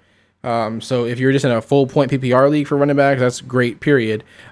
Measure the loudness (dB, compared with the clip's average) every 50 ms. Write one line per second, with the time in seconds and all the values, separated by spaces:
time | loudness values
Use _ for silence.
0 | _ _ _ _ _ _ _ _ -8 -6 -4 -4 -4 -4 -6 -10 -8 -6 -4 -4
1 | -4 -4 -4 -2 0 0 2 2 2 0 0 -2 -2 0 0 0 2 2 0 -2
2 | 0 0 -2 -2 0 2 2 4 4 4 2 0 -2 -2 0 0 0 2 2 2
3 | 2 2 2 2 0 -2 -2 -4 -8 -4 -2 -2 -2 -2 -4 -4 0 2 2 2
4 | 2 0 -2 -4 -8 _ -20 -20 -20 -12